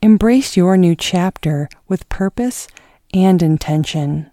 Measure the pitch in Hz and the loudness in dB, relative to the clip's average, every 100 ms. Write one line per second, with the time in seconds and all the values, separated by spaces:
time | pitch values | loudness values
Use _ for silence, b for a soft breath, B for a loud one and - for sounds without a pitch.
0 | 220 214 220 254 269 - 180 190 180 165 | 4 4 4 2 0 0 2 4 2 2
1 | - 180 185 - 160 147 147 - _ 185 | -2 -2 -2 -4 -6 -4 -6 -10 _ -8
2 | - - 196 - 247 - - b b b | -6 -4 -4 -4 -6 -6 -16 b b b
3 | _ 190 185 185 165 156 - 151 151 160 | _ 0 4 4 2 0 -2 -4 -2 -4
4 | 143 151 151 | -4 -6 -8